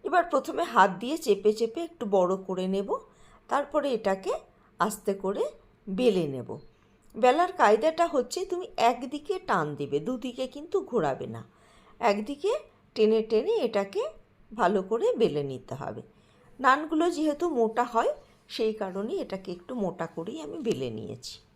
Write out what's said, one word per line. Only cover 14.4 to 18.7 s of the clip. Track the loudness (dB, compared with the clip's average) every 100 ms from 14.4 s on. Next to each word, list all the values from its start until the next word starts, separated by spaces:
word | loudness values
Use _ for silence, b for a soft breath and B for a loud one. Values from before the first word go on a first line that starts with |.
| -18
ভালো | 0 2 2 0
করে | 0 0 2
বেলে | 2 2 -4
নিতে | -8 -10 -10
হবে। | -8 -10 -14 b b b b b
নানগুলো | 4 4 2 2 2 2
যেহেতু | 0 0 -2 2
মোটা | 2 2 0
হয় | 2 0 -2 b b b -2
সেই | -2